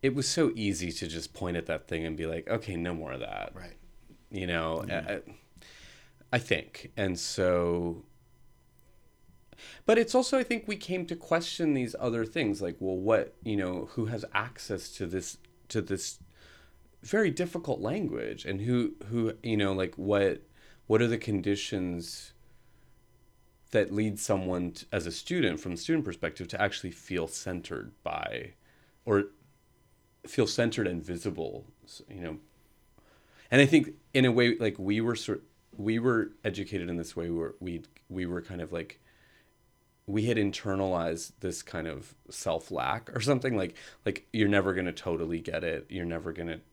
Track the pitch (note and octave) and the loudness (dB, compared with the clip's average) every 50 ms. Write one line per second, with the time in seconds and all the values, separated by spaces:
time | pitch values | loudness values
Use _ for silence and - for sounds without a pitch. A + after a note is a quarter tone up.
0 | - C3+ B2 C#3 C3 - - - D#3+ C3+ A2 A2+ G#2+ G2+ F#2+ F2 F2+ F2 D#2+ - | 2 2 2 2 0 0 2 4 4 4 4 2 0 0 0 0 -2 -4 -4 -4
1 | - E2+ D#2+ E2+ - - - - - F2+ F2 E2+ D#2+ - E2 D#2 - - - E2 | -6 -6 -6 -6 -8 -8 -8 -6 -4 -2 -2 -2 -2 -2 -4 -6 -4 -4 -4 -4
2 | D#2+ E2 D#2+ D#2 E2 D#2+ E2 E2+ - - A2 A2+ A2 - F#2 E2+ E2+ F2+ F2 D#2+ | -2 -4 -4 -4 -4 -4 -4 -6 -4 -2 -2 -2 -2 -4 -4 -4 -2 -2 -4 -4
3 | D#2 C2+ C2 B1+ A#1+ G1+ G1+ G1+ G1+ G1+ - - - - - - - - - - | -6 -8 -6 -6 -6 -6 -6 -6 -8 -8 -10 -12 -14 -14 -16 -18 -20 -20 -20 -20
4 | - - - - _ - - G2 F#2 F2 F2 E2 E2 D#2+ E2 D#2+ - - - G2 | -20 -20 -20 -20 _ -10 -6 -4 -2 0 0 0 0 0 -2 -2 -4 -4 -4 -4
5 | - - G2+ F2+ - - - - - _ _ - - - - - - - - - | -4 -4 -6 -6 -8 -12 -20 -20 -20 _ _ -20 -20 -20 -20 -20 -20 -20 -20 -20
6 | - - _ _ - _ - B2 B2+ - - D#2 D2+ - _ - - - - - | -20 -20 _ _ -10 _ 0 0 2 2 0 0 0 -6 _ -16 -16 -14 -4 -2
7 | G#2 F#2+ F2+ F2 - - - - F#2+ F2+ F2+ F2+ F2 F2 F2 F2 F2 F2 E2 E2+ | 0 0 0 -2 -4 -6 0 2 4 4 6 6 4 4 2 2 0 -2 -4 -6
8 | - - - - _ _ - _ - - - _ _ _ _ _ - _ - - | -10 -20 -20 -20 _ _ -20 _ -20 -20 -20 _ _ _ _ _ -20 _ -20 -20
9 | - - _ _ - - - - - _ - - - - - - - - A3 A3 | -20 -20 _ _ -20 -20 -20 -20 -20 _ -20 -20 -20 -20 -20 -8 4 6 6 6
10 | A#3 - - B3 B3+ - - C4 B3 - A#3+ A3+ - - G#3 G3 - - F3+ F#3 | 6 6 4 2 4 4 4 2 2 2 0 -2 -2 -4 -6 -6 -4 -4 -4 -4
11 | F3 E3+ E3+ E3 - - E3 E3+ E3+ - - - E3+ D#3 D3 C3 B2 A#2+ - - | -2 -4 -6 -8 -2 2 2 2 2 0 -4 0 2 2 4 4 2 0 -2 -2
12 | - B2 A2+ A#2 A2+ A2 - E3+ D3 G#2+ G2+ G2 G2+ F2 F2 - F#2 F#2+ F#2+ F2+ | -2 0 0 0 -2 -2 -2 0 0 0 0 0 -2 -4 -4 -2 -2 -2 -2 0
13 | F#2+ G#2 A2+ G#2 - - - - - A2+ G#2+ G2+ F#2+ F#2 F#2 F2+ - - - - | 2 4 4 4 4 0 -6 -12 -6 -2 0 0 0 0 -2 -4 -6 -6 -4 -4
14 | A2+ A2 A#2+ A2 - - - G2 G#2+ B2 - - - - G#2 F#2 - - - - | -2 -2 -2 -4 -6 -2 -2 -2 -2 -2 -8 -14 -8 -6 -6 -6 -6 -8 -8 -6
15 | G2 E2+ F2 F#2+ F2 - - - - - _ _ - - - A2+ F2+ E2 G2 F#2+ | -6 -4 -2 -4 -4 -6 -12 -14 -18 -20 _ _ -18 -6 -4 -4 -2 -2 -2 -4
16 | - - - - - - - - - - - - - - - - - - _ - | -4 -6 -10 -12 -18 -20 -20 -20 -20 -20 -20 -20 -20 -20 -20 -20 -20 -20 _ -20
17 | - - - G#3 A3 F#3 - - F3+ F3 - F3 E3+ - C3 - - G#2+ C#3+ G#3 | -8 0 2 4 4 4 4 2 -2 -2 -2 -6 -2 -2 -4 -2 0 -2 -2 0
18 | G3 B2+ D#2 A#1+ A#1 A1 G#1+ - - D2+ G2 G2 G#2 A#2 B2 B2 A#2+ - - - | -2 -2 -2 -4 -4 -6 -6 -8 -6 -6 -4 -2 0 2 2 2 2 0 -2 -6
19 | G2 G2 A2+ A#2+ A2+ A2 A2 - - A#2 A2+ G#2 G2+ G2 G2 F#2+ F#2 F2+ - - | -10 -4 0 0 0 0 0 -2 -2 0 2 4 4 2 2 2 0 -2 -2 -4
20 | F#2 G2 G#2 G2+ G2 G2 D#2 - - - - - - - - - - - G#2+ A2 | 0 2 4 6 6 4 4 0 -6 -18 -20 -20 -20 -20 -20 -20 0 4 4 6
21 | A#2+ A#2 A#2 A2 - - G#2 G2+ F2 G2 G2+ G2 - - - G2+ F#2 F2+ F2 F2 | 6 4 2 0 0 0 0 0 2 2 0 0 0 -4 -2 -2 -2 -2 -2 -4
22 | E2+ - - - - - - _ - - - - _ - - _ - - - _ | -6 -8 -10 -12 -14 -16 -20 _ -20 -20 -20 -20 _ -20 -20 _ -20 -20 -20 _
23 | _ _ _ _ _ _ _ _ _ _ _ _ _ _ - A2+ G2+ - G2 G2+ | _ _ _ _ _ _ _ _ _ _ _ _ _ _ 2 2 4 4 2 0
24 | G#2+ A2 G2 G2+ - - G#2+ F#2+ F#2 F#2 F#2 F2+ F2+ F2 F2 - - - - G2+ | 0 0 0 -4 -2 0 0 0 2 0 0 0 0 -2 -4 -8 -12 -4 -4 -4
25 | D#2+ E2+ E2 - - - E3+ F3+ D3 G2+ E2 - - F#2 F2 E2 - - E3 D#3+ | -4 -4 -8 -8 -6 -4 0 2 2 2 0 -2 -4 -6 -8 -8 -2 0 0 0
26 | B2+ G#2 E2+ - - E2 - - F#2 E2+ - - G#2 G2 - - - F#2 E2+ - | 0 -2 -6 -4 -6 -6 -6 -6 -10 -8 -2 0 0 0 0 -2 -8 -8 -10 -10
27 | - - F#2 F2 E2 D#2+ - - - - F2+ F2 E2+ - F2 B1+ G#1 A1 - _ | -10 -4 -2 -2 -2 -2 -6 -8 -6 -6 -6 -6 -6 -8 -8 -8 -8 -10 -16 _
28 | _ - D#2 D2+ D2+ - A1 A#1+ - - - _ _ _ _ _ _ _ _ _ | _ -6 -4 -4 -4 -4 -6 -8 -8 -10 -16 _ _ _ _ _ _ _ _ _
29 | _ - G#2+ G2+ G2+ G2+ - _ _ _ _ _ _ _ _ _ _ _ _ _ | _ 4 4 4 4 2 -4 _ _ _ _ _ _ _ _ _ _ _ _ _
30 | _ _ _ _ _ - - - A#2 G#2 - - A#2 A#2 A2 - G#2+ F2+ F2+ E2+ | _ _ _ _ _ -8 2 2 2 2 4 2 2 2 2 0 0 0 0 -2
31 | D#2 E2+ F2+ E2+ - G#2+ E2 D#2 D#2+ B1 G1+ - - - - _ - - - - | -4 -6 -8 -4 -4 -4 -4 -4 -6 -6 -6 -10 -14 -16 -20 _ -20 -20 -20 -20
32 | - - - G2 F2 D#2+ D#2+ - - _ _ _ _ _ _ _ _ _ _ - | -18 -16 -14 -10 -8 -8 -10 -10 -14 _ _ _ _ _ _ _ _ _ _ -20
33 | _ _ _ _ _ _ _ - - - - C3 C#3+ C#3 D#3 D#3 - - - - | _ _ _ _ _ _ _ -20 -8 4 8 8 8 10 8 6 6 6 -6 -16
34 | _ _ _ C3+ B2+ B2+ A#2 A#2+ A#2+ A#2+ A#2 A2+ A#2 G#2+ G2 - F#2+ F#2+ G#2 A2 | _ _ _ 6 6 6 8 8 6 6 6 4 2 0 0 0 0 0 2 2
35 | A2+ A#2+ A#2+ A2+ - - G#2 - - _ _ _ _ _ - - G2 G#2+ A2 A#2 | 2 2 0 -2 -2 -2 -4 -4 -4 _ _ _ _ _ -12 -4 -2 0 0 2
36 | A2+ B2+ A#2+ A2+ G#2+ - - _ _ G#2+ F#2 F#2+ G2 - - F#2 F2 F2 F2 E2+ | 4 4 4 4 2 0 -4 _ _ -4 -2 -2 -6 -4 -4 -4 -2 -2 -2 -4
37 | E2 - - - E2+ E2+ E2+ E2 E2 - - - F2+ F2+ E2+ E2 - - _ - | -4 -4 -6 -6 -4 -2 -2 -2 -2 -4 -6 -8 -8 -6 -6 -6 -8 -12 _ -20
38 | _ _ F2+ F#2 F#2 F2 F2 F2+ E2+ - F#2+ F2 E2+ D2+ E2+ E2+ E2 - - _ | _ _ -6 -4 -4 -2 -4 -4 -6 -6 -8 -8 -8 -6 -6 -6 -6 -6 -12 _
39 | _ _ _ _ _ _ _ _ _ _ _ _ _ _ _ _ _ _ _ _ | _ _ _ _ _ _ _ _ _ _ _ _ _ _ _ _ _ _ _ _
40 | _ - G2 G#2+ G#2+ A#2+ A#2+ A2 G#2 G2+ F#2 - - G#2+ G2 G2 G2 F#2+ F#2 E2+ | _ -4 -2 0 2 2 2 4 2 0 0 -2 -4 -2 0 0 0 0 2 0
41 | E2 E2 E2 E2 - - - _ - F#2 F2 - - - - F2 D#2+ D#2+ D#2 C2 | 0 0 -2 -4 -6 -12 -14 _ -6 -6 -6 -6 -10 -8 -8 -6 -6 -6 -8 -8
42 | - - - _ _ - - - - F#2+ E2 E2 - - F#2+ D2+ B1 B1+ D#2+ A#2 | -12 -16 -20 _ _ -16 -14 -6 -2 0 0 0 -2 -4 -4 -2 0 0 -2 -2
43 | A#2+ - - B2 G#2+ B2+ D3 B2+ B2 C3 B2 G#2 F#2+ F2+ - - - - - - | -4 -6 -6 -2 2 2 2 2 2 0 0 0 0 -2 -4 -10 -18 -20 -20 -6
44 | _ G#2 G2 - - _ - A2 G#2 G2+ G2+ G2+ F#2 G2 F#2 F2+ F#2 F2 E2+ - | _ -4 -4 -4 -8 _ 0 2 4 6 6 6 4 4 2 2 0 -2 -4 -4
45 | - F#2+ E2+ E2 E2+ D#2+ E2+ E2 E2 - E2 E2 E2 E2+ D#2+ D2 - - - F#2 | -2 -2 -2 0 0 -2 -2 -4 -4 -2 -4 -2 0 0 -2 -2 -6 -8 -6 -6
46 | F2 E2+ E2 E2 D#2 D#2+ D#2+ E2 E2 E2 D#2+ D#2+ - _ | -4 -2 -4 -4 -4 -6 -6 -6 -6 -6 -6 -8 -10 _